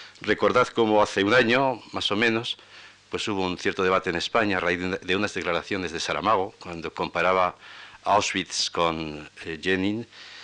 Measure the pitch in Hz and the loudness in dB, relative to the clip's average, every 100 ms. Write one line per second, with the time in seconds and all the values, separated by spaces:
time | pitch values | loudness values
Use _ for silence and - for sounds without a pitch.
0 | - - 104 104 104 104 123 - 113 107 | -18 -12 -2 2 4 4 2 2 4 4
1 | 101 - 98 123 117 123 135 117 - 101 | 4 2 4 4 4 4 2 -2 -8 -4
2 | - 104 117 113 120 - - - - - | -2 0 0 0 -4 -10 -12 -20 -20 -20
3 | _ 90 - 101 92 90 104 90 95 92 | _ -8 -4 -2 -2 -2 -4 0 2 2
4 | 92 85 - 117 104 95 85 87 90 92 | 2 -4 -2 0 2 0 0 0 -2 -6
5 | 90 92 101 - 85 85 - 101 90 82 | -2 -2 -2 -4 -2 -2 -2 -4 -4 -6
6 | - 76 87 110 98 - 92 85 80 - | -4 -2 2 2 0 -6 -12 -10 -10 -6
7 | 85 90 85 95 90 - - - - - | -4 0 2 4 2 -2 -18 -20 -20 -10
8 | - 101 101 98 87 - - - 85 80 | 2 2 2 -2 -4 -4 -4 0 0 0
9 | 80 73 76 - 85 80 82 92 95 107 | -4 -8 -14 -16 -12 -6 0 0 0 -2
10 | 117 - - - | -6 -14 -20 -18